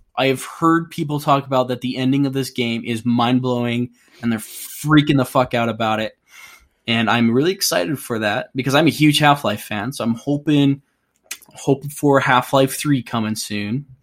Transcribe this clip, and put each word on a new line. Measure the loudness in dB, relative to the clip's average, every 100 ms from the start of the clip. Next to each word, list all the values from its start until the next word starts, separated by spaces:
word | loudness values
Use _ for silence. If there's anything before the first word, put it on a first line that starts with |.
| _ -2
I | -2
have | -2
heard | -6 -2 2 2 0
people | -6 -6 -2
talk | 0 0 2
about | 0 0
that | -2
the | -4 -2
ending | 0 2 2
of |
this | -2 -4
game | -4 -2 -4
is | -4 -4
mind-blowing, | 0 2 2 2 0 -2 -2 -2 -4 _ _ _
and | -4
they're | -4
freaking | -6 -16 -16 -8 2 4 4 2
the |
fuck | 2 0 0
out | 0 -2
about | -2 -2 -2
it. | -4 -10 _ -20 -20 -20 _ _ -2
And | 0 2
I'm | 2 4
really | 2 2
excited | 0 -2 0 -2 -4
for | -4 -4
that | -2 -2 -4
because | -6 0
I'm | 2 2
a |
huge | 4 2 6
Half-Life | 4 4 0 -4
fan, | -6 -6 -6
so | -4
I'm | -4
hoping, | -2 -4 -4 0 2 2 0 _ _ _ _ -20 -20 _
hoping | -4 0 0 -2
for | -2 2 2
Half-Life | 4 2 2 2 2 0
three | -2 -2
coming | -2 -4 -2
soon. | -4 -6 -6 -4 -6 -8 -18